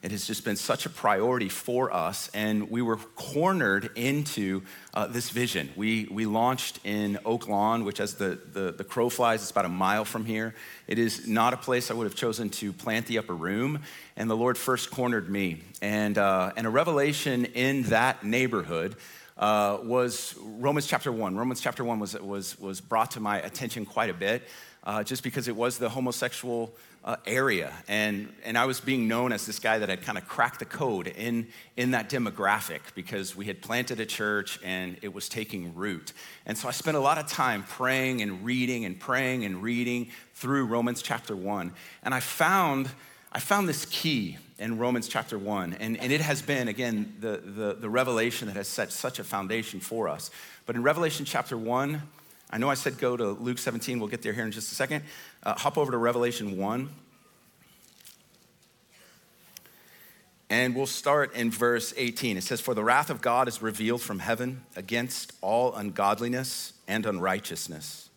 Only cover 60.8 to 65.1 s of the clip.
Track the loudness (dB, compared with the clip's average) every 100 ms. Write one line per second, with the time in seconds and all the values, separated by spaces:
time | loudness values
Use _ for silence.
60.8 | 0 0 4 4 4 2 0 4 4 4
61.8 | 0 -2 -2 0 0 0 -2 -2 0 2
62.8 | 4 4 4 0 2 4 2 0 -4 0
63.8 | 0 0 -2 -4 0 0 -2 -6 -12 -14
64.8 | -2 -2 -2